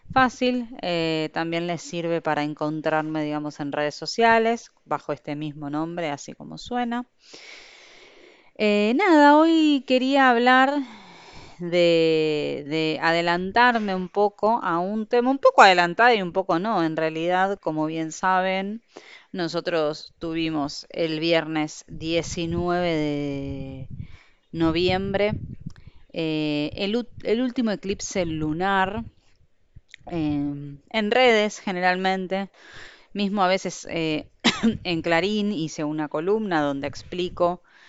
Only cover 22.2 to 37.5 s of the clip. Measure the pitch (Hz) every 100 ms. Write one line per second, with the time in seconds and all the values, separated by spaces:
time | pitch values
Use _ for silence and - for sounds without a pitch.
22.2 | 160 - 165 170 175 175 175 160 151 147
23.2 | 143 139 139 135 135 135 135 - - -
24.2 | _ _ - 165 165 165 180 185 196 196
25.2 | 208 208 - - - - - - - -
26.2 | 160 156 151 147 147 - 196 202 208 -
27.2 | - 226 254 254 220 190 190 208 - 202
28.2 | 170 156 156 160 190 196 190 214 220 _
29.2 | _ _ _ _ _ - _ - - 170
30.2 | 151 147 143 143 143 139 - 220 208 240
31.2 | 254 220 208 - - 180 185 180 190 190
32.2 | 185 196 196 _ - - - - - 196
33.2 | 202 208 180 185 185 - - 165 160 151
34.2 | - _ - - 233 180 180 165 170 165
35.2 | 190 214 208 196 156 - 151 156 151 151
36.2 | 170 220 208 165 147 139 143 - - 180
37.2 | 180 - 175